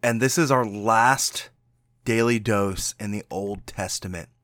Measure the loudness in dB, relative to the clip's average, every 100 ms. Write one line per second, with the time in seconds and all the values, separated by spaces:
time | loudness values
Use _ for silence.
0 | 0 2 0 2 2 2 2 -2 2 4
1 | 6 4 0 -6 -12 _ _ _ _ _
2 | -2 2 2 2 2 0 0 -2 -8 -8
3 | -8 -8 -8 -8 -6 -8 -12 -8 -6 -6
4 | -8 -12 -14 _